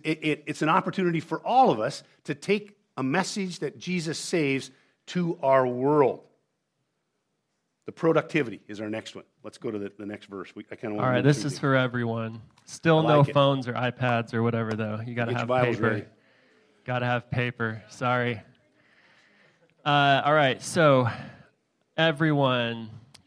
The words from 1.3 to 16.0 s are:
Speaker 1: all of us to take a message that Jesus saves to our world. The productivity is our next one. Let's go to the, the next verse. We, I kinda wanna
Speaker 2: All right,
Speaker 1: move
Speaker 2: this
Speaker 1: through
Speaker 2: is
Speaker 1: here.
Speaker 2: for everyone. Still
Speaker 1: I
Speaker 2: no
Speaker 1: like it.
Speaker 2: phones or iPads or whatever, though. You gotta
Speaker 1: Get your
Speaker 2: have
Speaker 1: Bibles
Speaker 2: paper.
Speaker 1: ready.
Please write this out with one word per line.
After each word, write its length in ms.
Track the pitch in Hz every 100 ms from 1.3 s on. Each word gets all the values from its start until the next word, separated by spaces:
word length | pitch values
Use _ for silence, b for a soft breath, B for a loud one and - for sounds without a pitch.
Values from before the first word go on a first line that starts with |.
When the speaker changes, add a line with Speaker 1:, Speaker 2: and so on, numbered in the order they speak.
| 160 180
Speaker 1:
all 260 | 247 240
of 80 | 117
us 240 | 120 - b b -
to 100 | -
take 420 | - 202 208 _ _ -
a 60 |
message 560 | 131 170 185 214 185 165
that 200 | 147 123
Jesus 380 | 175 180 160 147
saves 540 | - 175 143 135 131 b b b -
to 320 | 180 170 -
our 240 | 135 135 127
world. 600 | 123 135 151 127 92 - _ _ _ _ _ _ _ _ _ _ _ _ _ _ _ -
The 60 |
productivity 720 | - 165 156 151 160 123 95 -
is 140 | 104
our 80 | 107
next 260 | 110 - 98
one. 80 | - _
Let's 140 | 107 -
go 140 | 120
to 80 | 104
the, 120 | 101 -
the 80 | 101
next 200 | 104 -
verse. 280 | 98 90 -
We, 100 | -
I 40 | 107
kinda 200 | 113 107
wanna 120 | 127
Speaker 2:
All 60 |
right, 100 | 123
Speaker 1:
move 100 | 131
Speaker 2:
this 80 | 143
Speaker 1:
through 60 | 147
Speaker 2:
is 60 |
Speaker 1:
here. 160 | 135 143
Speaker 2:
for 40 | 131
everyone. 680 | 127 120 117 113 113 113 - _ -
Still 340 | - 165 160
Speaker 1:
I 80 | 156
Speaker 2:
no 120 | 147
Speaker 1:
like 100 | 139
it. 40 |
Speaker 2:
phones 340 | 143 139 135 123
or 60 |
iPads 600 | 117 123 - 127 117 113
or 100 | 113
whatever, 300 | 117 113 110
though. 260 | 110 110 107 117
You 100 | 120
gotta 160 | 117
Speaker 1:
Get 0 |
your 80 | 120
Speaker 2:
have 80 | 117
Speaker 1:
Bibles 280 | 127 123 107
Speaker 2:
paper. 120 | 110
Speaker 1:
ready. 160 | 104